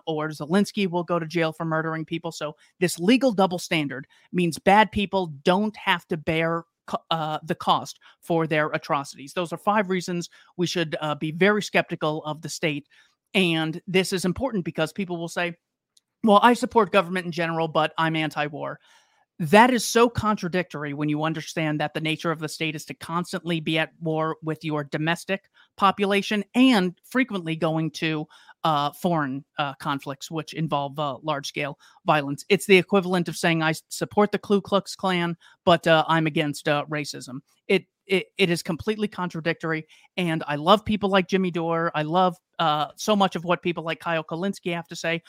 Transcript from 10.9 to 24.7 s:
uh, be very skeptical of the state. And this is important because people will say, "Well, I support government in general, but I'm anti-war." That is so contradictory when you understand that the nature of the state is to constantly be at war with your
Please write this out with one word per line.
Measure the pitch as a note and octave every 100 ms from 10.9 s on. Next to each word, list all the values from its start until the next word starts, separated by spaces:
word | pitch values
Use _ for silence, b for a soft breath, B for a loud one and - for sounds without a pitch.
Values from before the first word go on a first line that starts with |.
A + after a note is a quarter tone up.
| -
uh, | D#3
be | D3 D#3
very | E3 F#3+ G#3
skeptical | - F#3 D#3 E3+ D#3+ D#3
of | D3+ D3+
the | D#3+
state. | - E3 D3 - b b b _
And | G#3 F3+ D#3+ D#3+ E3 -
this | F#3 F3+
is | F#3+
important | F3+ E3+ C4 A3
because | E3 - D#3
people | - F#3 E3+
will | E3+
say, | - F3 E3+ _ _ _ _ _ _
"Well, | A3+ G3+
I | A3
support | A#3+ B3 A#3 F#3+
government | G3+ E3+ F3+ F3
in |
general, | D#3+ E3 E3 E3
but | D#3 D#3+ -
I'm | D#3+ D#3+
anti-war." | D#3 D#3 D3 C#3+ C#3 C#3+ b b b b b -
That | D#3+ G3+ B3
is | B3 -
so | A3+ A#3+
contradictory | A#3+ G#3+ G#3 F3+ F#3 F3 D3 D3
when | C#3+ D3+
you | D3
understand | D#3 D#3+ D3+ - D#3 D3+
that | D3+
the | D#3+
nature | D#3 D#3 F3
of | D#3+
the | D#3
state | - D#3+
is | D3+ -
to |
constantly | C#3 - E3 F3 F#3 D#3+ E3+
be | D#3 D#3+
at | D#3+ -
war | D#3+ D#3 D#3 D#3
with | D#3 D3+
your | D#3+